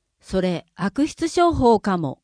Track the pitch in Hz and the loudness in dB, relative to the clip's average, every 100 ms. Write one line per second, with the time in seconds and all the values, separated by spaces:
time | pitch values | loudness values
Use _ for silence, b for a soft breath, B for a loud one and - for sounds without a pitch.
0 | _ _ - 190 180 170 _ - 196 - | _ _ -6 -2 -2 -4 _ -8 -6 -2
1 | 302 - 330 349 349 214 240 214 208 180 | -4 -4 -4 2 2 4 2 2 0 -4
2 | 143 - | -4 -10